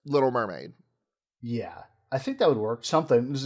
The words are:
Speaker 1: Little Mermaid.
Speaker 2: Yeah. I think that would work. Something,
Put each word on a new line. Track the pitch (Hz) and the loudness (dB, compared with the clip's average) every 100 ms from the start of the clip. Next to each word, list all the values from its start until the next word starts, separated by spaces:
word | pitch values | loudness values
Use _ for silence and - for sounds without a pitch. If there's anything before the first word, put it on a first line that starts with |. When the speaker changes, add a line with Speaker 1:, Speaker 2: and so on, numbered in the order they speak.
Speaker 1:
Little | 147 143 135 | 0 2 4
Mermaid. | 123 107 78 69 - _ _ _ _ _ _ | 2 -2 -6 -12 -18 _ _ _ _ _ _
Speaker 2:
Yeah. | 117 117 90 - - _ _ | -6 -4 -6 -12 -20 _ _
I | 131 | -6
think | - 269 | -4 2
that | 185 | 2
would | 120 | 2
work. | 107 117 | -2 -4
Something, | - 160 156 120 123 139 | 0 0 4 2 2 -4